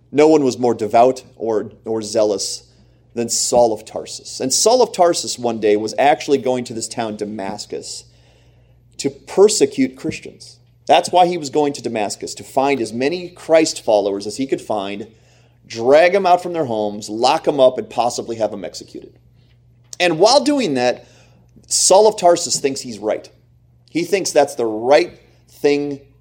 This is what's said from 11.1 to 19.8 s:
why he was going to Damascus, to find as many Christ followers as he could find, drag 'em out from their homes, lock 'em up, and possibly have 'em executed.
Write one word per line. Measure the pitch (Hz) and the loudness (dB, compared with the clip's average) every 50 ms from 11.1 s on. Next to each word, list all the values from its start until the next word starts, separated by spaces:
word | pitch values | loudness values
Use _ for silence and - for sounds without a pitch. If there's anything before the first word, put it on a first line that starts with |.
why | - 180 180 | 4 4 4
he | 175 180 170 | 4 2 -4
was | 151 131 | -6 -4
going | 120 151 147 143 139 | -2 -2 -2 -2 -2
to | 131 | -6
Damascus, | 123 123 117 113 104 101 - - 92 85 - | -8 -6 -4 -4 -4 -6 -6 -10 -12 -14 -14
to | - 104 | -14 -14
find | - - 135 131 143 143 127 | -6 -2 0 0 0 0 -2
as | 113 104 | -4 -6
many | 107 117 131 147 175 180 180 170 | -6 -4 -4 -4 -4 -6 -10 -12
Christ | - - - - 160 160 160 151 - - | -16 -10 -2 2 4 4 4 2 -2 -4
followers | - - 110 104 101 101 98 101 101 | 0 2 2 2 2 0 -2 -4 -6
as | 107 - | -8 -8
he | - 131 | -6 -6
could | 131 - - | -4 -4 -6
find, | - - 113 104 95 98 101 101 107 - _ _ _ _ _ _ _ _ _ _ _ | -4 -4 -6 -4 -4 -6 -8 -10 -12 -14 _ _ _ _ _ _ _ _ _ _ _
drag | - - 113 113 127 139 156 175 180 185 | -14 -10 -4 2 4 6 6 6 4 2
'em | 202 190 | 2 2
out | 180 180 175 | 4 2 2
from | 180 175 | 0 -2
their | 175 165 151 | -4 -4 -4
homes, | 120 113 107 107 104 101 104 107 104 | -2 -2 -4 -4 -4 -6 -8 -10 -10
lock | 107 113 120 131 151 160 - | -4 0 2 2 2 0 0
'em | 175 156 139 | 0 2 4
up, | 131 127 - 117 | 4 2 2 0
and | 107 - | -8 -6
possibly | - 123 117 123 120 - 107 107 117 | -4 -2 -2 -2 -2 -6 -8 -8 -6
have | 110 110 101 | -4 -4 -4
'em | 107 101 87 | -4 -6 -10
executed. | - - - - - - - - - _ _ _ _ _ _ _ _ _ _ _ _ _ _ | -12 -12 -14 -18 -18 -18 -18 -18 -20 _ _ _ _ _ _ _ _ _ _ _ _ _ _